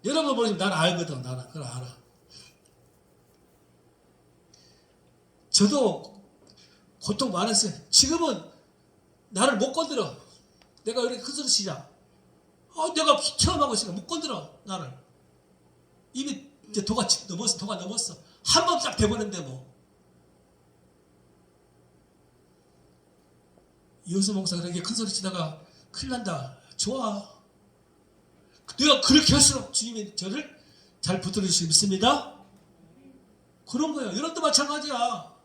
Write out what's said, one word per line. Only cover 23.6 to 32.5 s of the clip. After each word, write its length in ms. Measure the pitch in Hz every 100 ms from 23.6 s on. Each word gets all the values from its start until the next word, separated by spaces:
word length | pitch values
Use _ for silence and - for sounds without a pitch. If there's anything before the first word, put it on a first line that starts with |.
| _ _ _ _ 185
이호수 280 | 190 196
목사 220 | 196 190 175
그렇게 240 | 175 175
큰 140 | 185 226
소리 140 | 214
치다가 520 | - 190 180 160 - - - _
큰일 180 | - 269
난다. 460 | 247 196 151 131 - - -
좋아. 540 | 202 262 226 202 - - _ _ _ _ _ _ _ _ _ _ _ _ - -
내가 240 | 294 269
그렇게 320 | - 302 -
할수록 400 | 277 - 262 -
주님이 420 | - 220 226 202 -
저를 420 | 185 254 285 - _ - - _
잘 200 | 156 190
붙들어 240 | 190 208 185
주시고 220 | - 160
믿습니다. 720 | 156 202 190 226 285 - - -